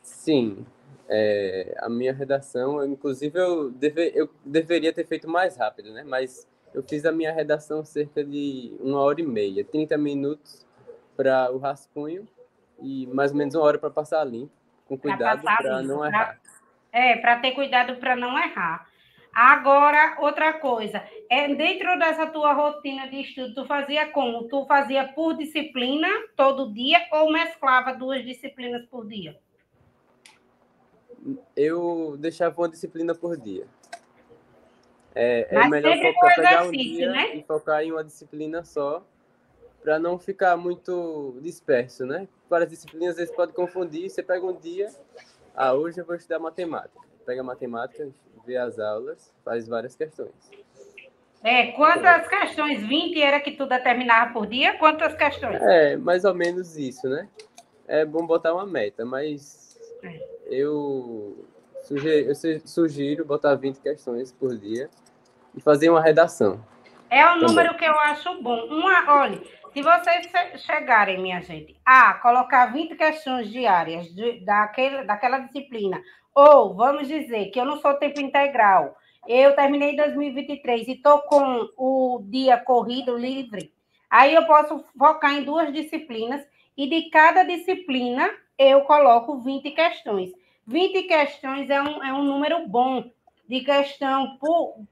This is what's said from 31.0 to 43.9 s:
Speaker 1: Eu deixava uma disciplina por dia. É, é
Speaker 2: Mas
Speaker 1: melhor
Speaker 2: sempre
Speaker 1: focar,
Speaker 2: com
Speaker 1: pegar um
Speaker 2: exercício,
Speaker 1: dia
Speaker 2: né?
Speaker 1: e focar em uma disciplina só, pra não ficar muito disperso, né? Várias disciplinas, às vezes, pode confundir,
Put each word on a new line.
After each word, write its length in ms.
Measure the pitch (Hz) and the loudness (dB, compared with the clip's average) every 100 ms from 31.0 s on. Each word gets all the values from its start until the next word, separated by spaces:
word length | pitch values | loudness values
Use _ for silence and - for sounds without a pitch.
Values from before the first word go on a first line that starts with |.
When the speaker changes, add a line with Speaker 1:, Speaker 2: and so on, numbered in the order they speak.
| _ - - - _ - | _ -20 -14 -14 _ -2
Speaker 1:
Eu 600 | 151 170 170 165 160 143 | -2 0 -4 -4 -8 -8
deixava 420 | 156 160 170 160 | -10 -2 -4 -2
uma 80 | 170 | -6
disciplina 440 | 165 170 165 165 | -6 -14 -8 -6
por 240 | 165 175 165 | -6 -8 -10
dia. 300 | 110 92 - _ _ - _ _ _ _ _ _ _ _ _ _ _ | -10 -12 -14 _ _ -20 _ _ _ _ _ _ _ _ _ _ _
É, 340 | 120 120 120 - | -2 0 0 0
é 40 | - | 4
Speaker 2:
Mas 100 | - | 4
Speaker 1:
melhor 240 | 302 320 | 4 2
Speaker 2:
sempre 200 | 339 349 | 2 0
Speaker 1:
focar, 160 | 349 359 | 4 4
Speaker 2:
com 120 | 349 | 6
Speaker 1:
pegar 200 | 349 349 | 6 4
um 120 | 349 | 2
Speaker 2:
exercício, 240 | 285 254 339 | -4 -6 -4
Speaker 1:
dia 140 | 247 | -4
Speaker 2:
né? 240 | 269 440 302 | -2 -4 -8
Speaker 1:
e 80 | |
focar 380 | - 151 160 151 | -6 -6 -2 -4
em 80 | 160 | -4
uma 120 | 160 | -8
disciplina 600 | 156 - 147 151 156 165 | -12 -18 -20 -12 -10 -10
só, 420 | 165 151 143 160 _ _ _ _ _ _ - _ | -10 -8 -6 -8 _ _ _ _ _ _ -20 _
pra 160 | - 156 | -4 -2
não 180 | 170 180 | -2 -6
ficar 400 | - 190 185 170 | -10 -2 0 0
muito 800 | 175 175 - 180 170 151 139 127 | -2 -8 -8 -8 -8 -10 -12 -12
disperso, 640 | 160 - - 127 127 - 127 | -16 -14 -2 0 0 -10 -10
né? 220 | 160 196 _ _ | -8 -12 _ _
Várias 200 | 170 165 | -2 -2
disciplinas, 400 | 160 - 160 175 | -8 -20 -8 -6
às 60 | 170 | -6
vezes, 180 | 165 156 | -8 -4
pode 180 | 175 | -4
confundir, 560 | 170 180 185 170 | -4 -6 -6 -8